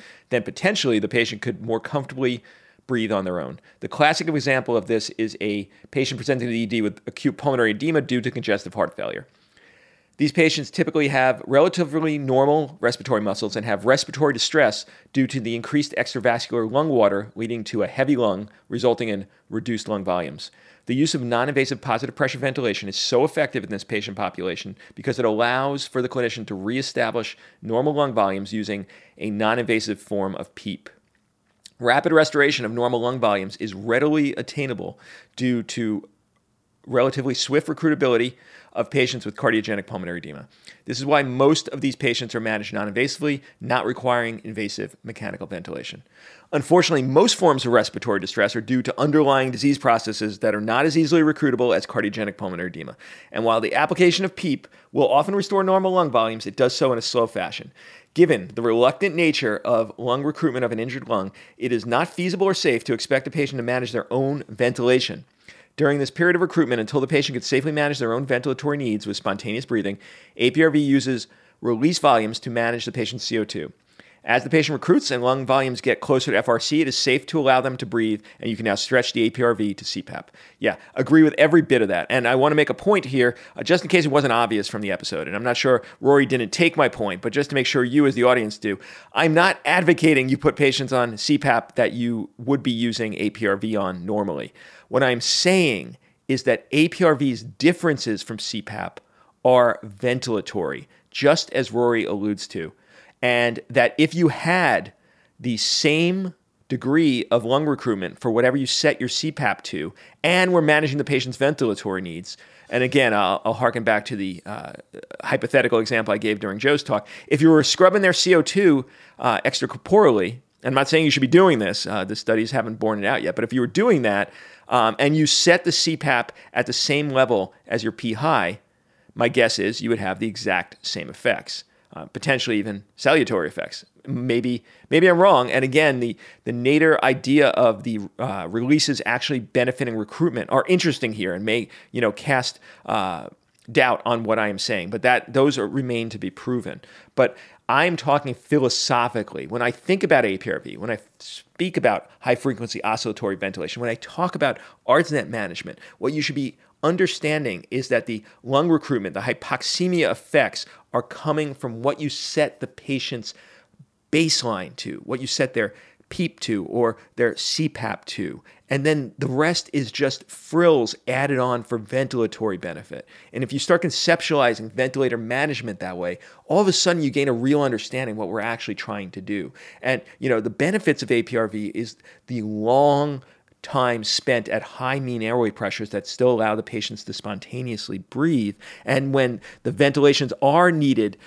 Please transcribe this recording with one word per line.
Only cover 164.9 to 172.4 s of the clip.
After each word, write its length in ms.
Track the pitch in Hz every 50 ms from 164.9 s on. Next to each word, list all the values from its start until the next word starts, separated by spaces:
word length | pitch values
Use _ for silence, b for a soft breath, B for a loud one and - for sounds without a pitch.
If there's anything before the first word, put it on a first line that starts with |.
| - - -
what 160 | - 127 127
you 80 | 131 -
set 260 | - - 135 123 -
their 180 | 117 110 98 b b b b b b b _
peep 320 | - - 180 170 - _
to 240 | - - 113 101 87
or 320 | - - 117 120 113 113 b b b b
their 220 | - 123 113 -
C 320 | - - - - - 160 151
pap 360 | - - 113 107 104 - -
to. 380 | - - - 104 - - - _ b b b b _
And 180 | 131 139 139
then 260 | 151 156 151 135 113 - -
the 80 | 135
rest 420 | - 127 135 151 165 175 165 - - -
is 180 | 143 139 107
just 380 | - - 143 135 131 - - _
frills 640 | - - - - - 160 175 170 160 139 117 107 - - _ -
added 320 | 127 131 139 143 143 127
on 240 | 127 127 123 120 107
for 140 | - 123 117
ventilatory 800 | 107 104 - 131 135 117 - 123 113 104 - -